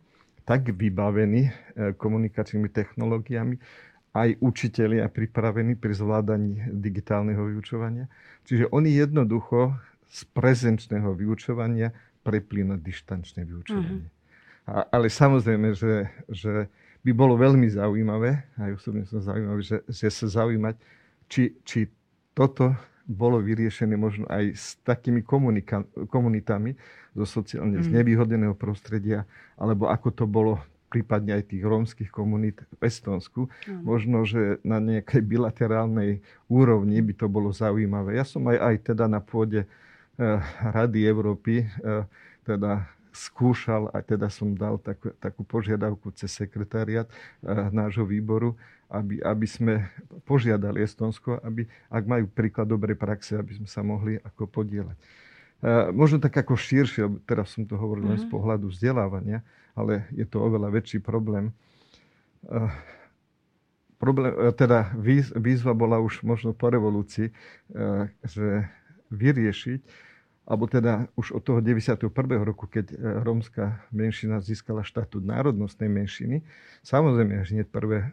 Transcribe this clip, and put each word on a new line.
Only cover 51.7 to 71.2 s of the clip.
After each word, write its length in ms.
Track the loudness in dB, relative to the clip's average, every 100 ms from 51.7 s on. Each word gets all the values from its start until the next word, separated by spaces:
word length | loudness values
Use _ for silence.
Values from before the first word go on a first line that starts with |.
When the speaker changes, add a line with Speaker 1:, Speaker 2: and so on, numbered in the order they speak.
| -12 _
Speaker 1:
ak 160 | -4
majú 240 | 0 0 0
príklad 400 | 0 0 0 0
dobrej 280 | 0 0 -2
praxe, 400 | -2 -4 -4 -6
aby 200 | -6 -10
sme 120 | -10
sa 120 | -6
mohli 400 | -4 -2 -4 -6
ako 240 | -10 -10 -6
podieľať. 500 | -4 -4 -4 -8 -12
E, 20 | _ -20 -20 -20 _ _ 2 4 2 4
možno 240 | 4 6
tak 160 | 2 0
ako 240 | 0 0
širšie, 480 | 2 2 2 0 -2
lebo 100 | -4
teraz 320 | -2 -2 -2 -8
som 80 |
to 160 | -6 -4
hovoril 240 | -4 -2 0
len 140 | 0
z 80 | -2
Speaker 2:
Mhm. 60 |
Speaker 1:
pohľadu 340 | -2 -2 -2 -4
vzdelávania, 720 | -2 0 2 0 -2 -4 -6 -10 _ _
ale 320 | -4 -2 -2 -4
je 160 | -6 -4
to 160 | -2
oveľa 240 | 0 0 0
väčší 260 | -2 -2 -6
problém. 560 | -2 -2 -2 -2 -4 -8 _ _ _ _ _ _ _ _
E, 160 | -8 -4 -4 -6 -14 -20 -20 _ _ _ _ _ _ _ _ _
problém, 380 | 2 2 0
e, 180 | 2 2
teda 400 | 4 6 6 4
výz-, 400 | 0 4 4 2
výzva 400 | 0 2 2 2
bola 260 | 2 4 4
už 240 | 2 -2
možno 280 | -2 0 -2
po 160 | 0 2
revolúcii, 600 | 2 2 0 -2 -4 -4
e, 60 | -6 -20 -20 -14 -6 -2 -2 -4 -8 -10
že 420 | -4 -2 -2 -4 -10 _ -20 _
vyriešiť, 1040 | 2 2 4 0 -2 -6 -8 -10 -20 -20 _ _ _
alebo 240 | -4 -2 2
teda 400 | 2 2 0 -2
už 220 | -6